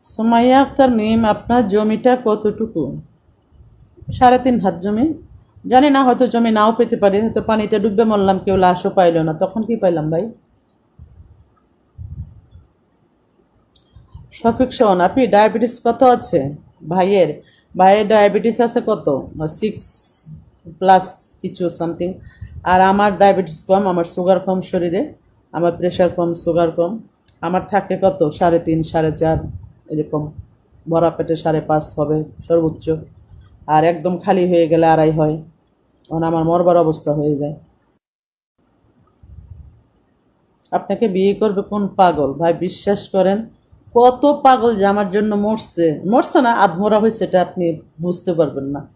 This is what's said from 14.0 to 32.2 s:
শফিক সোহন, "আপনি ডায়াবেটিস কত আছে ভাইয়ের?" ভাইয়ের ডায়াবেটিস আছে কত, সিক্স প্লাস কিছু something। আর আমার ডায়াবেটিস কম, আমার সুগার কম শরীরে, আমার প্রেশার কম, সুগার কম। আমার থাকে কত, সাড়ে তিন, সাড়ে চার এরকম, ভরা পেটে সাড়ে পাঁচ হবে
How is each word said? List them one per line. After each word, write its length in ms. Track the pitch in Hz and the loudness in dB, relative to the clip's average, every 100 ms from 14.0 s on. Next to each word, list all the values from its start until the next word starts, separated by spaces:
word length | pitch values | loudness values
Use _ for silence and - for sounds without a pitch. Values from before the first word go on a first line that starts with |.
| _ - - | _ -20 -18
শফিক 400 | - 226 226 254 | -4 -2 0 -2
সোহন, 280 | - 220 180 | 2 2 4
"আপনি 260 | 180 185 240 | 2 2 2
ডায়াবেটিস 540 | 202 214 220 233 - | 4 4 2 -4 -2
কত 180 | 233 233 | -4 2
আছে 540 | 254 240 - 165 139 147 _ _ 151 | 4 4 0 -2 -2 -10 _ _ -6
ভাইয়ের?" 540 | 180 185 202 160 - _ _ _ - | 0 2 2 2 -2 _ _ _ 2
ভাইয়ের 300 | 185 202 202 | 4 4 4
ডায়াবেটিস 520 | 214 208 208 208 220 | 4 4 2 -2 0
আছে 200 | 233 240 233 | 0 0 -2
কত, 340 | 214 - 135 135 - 156 | -4 -2 -4 -6 -10 -8
সিক্স 360 | - 214 - - - - - - 156 _ _ 175 160 | -4 -6 -6 -4 -2 -2 -6 -12 -20 _ _ -20 -4
প্লাস 520 | 185 185 185 - - _ | 4 4 4 -4 -8 _
কিছু 240 | 180 175 175 | -10 -6 -6
something। 460 | 165 165 165 175 - - - - - | -4 -8 -6 -8 -8 -18 -20 -18 -10
আর 180 | - 185 | 0 4
আমার 380 | 190 196 208 180 | 4 4 2 4
ডায়াবেটিস 460 | 196 190 170 - | 4 4 -2 -6
কম, 240 | - 190 202 | 0 0 2
আমার 160 | 175 | -2
সুগার 360 | 170 - 180 185 | -2 -2 0 0
কম 200 | 185 185 | 0 -4
শরীরে, 540 | 175 185 175 175 302 - _ _ _ | -2 -4 -2 -4 -6 -10 _ _ _
আমার 200 | 156 170 | -2 -2
প্রেশার 380 | 170 180 175 175 | 0 -4 0 0
কম, 240 | 175 170 | 0 -4
সুগার 360 | 170 - 165 170 | -2 -2 0 0
কম। 280 | 165 170 220 - _ _ _ | 0 -4 -4 -14 _ _ _
আমার 200 | 170 185 180 | -4 -4 -2
থাকে 300 | 202 196 185 | -4 -2 0
কত, 260 | 190 190 151 | 0 2 -2
সাড়ে 300 | - 175 165 | 0 0 0
তিন, 240 | 165 160 | 0 -4
সাড়ে 300 | 160 170 160 | -2 -2 -2
চার 260 | 156 160 156 156 - - - _ | -2 -2 -2 -4 -14 -20 -20 _
এরকম, 420 | 156 151 151 151 - - _ _ _ - | -8 -6 -6 -8 -14 -20 _ _ _ -4
ভরা 220 | 165 165 | 0 0
পেটে 260 | 165 165 160 | -2 -6 -4
সাড়ে 240 | 165 160 | -2 -4
পাঁচ 380 | 151 156 156 - | -2 -2 -2 -6
হবে 260 | 147 156 | -4 -4